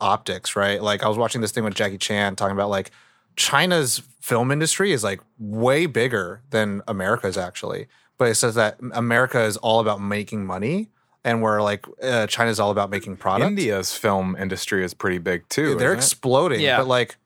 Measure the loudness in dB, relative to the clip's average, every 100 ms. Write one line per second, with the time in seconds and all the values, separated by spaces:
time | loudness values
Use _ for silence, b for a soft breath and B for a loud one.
0 | 0 0 -2 -6 -4 0 0 0 0 0
1 | 0 0 0 0 -4 -2 -4 0 -2 -2
2 | -2 0 0 0 -2 0 -2 -2 -4 b
3 | b b b -2 2 4 4 2 2 -2
4 | -8 _ -2 0 2 0 0 0 0 0
5 | -2 -6 -10 _ -8 0 2 2 2 0
6 | 0 0 -4 -8 -4 -2 0 -4 -6 -4
7 | 0 0 -2 -4 -6 -8 -8 -8 -10 b
8 | b _ 0 2 0 2 0 0 -8 -2
9 | 2 2 4 2 0 0 0 2 2 -2
10 | -2 -4 -4 -6 -6 -4 -2 -2 -4 _
11 | _ _ -2 0 2 2 2 -2 -6 -8
12 | -2 0 0 2 2 2 2 2 0 -4
13 | -6 -4 0 2 2 0 0 0 -2 -2
14 | 0 2 0 -2 -4 -6 -2 -2 -2 -2
15 | -2 -2 -2 -4 -2 -2 0 2 2 2
16 | 0 0 2 2 4 2 2 2 2 2
17 | 0 -6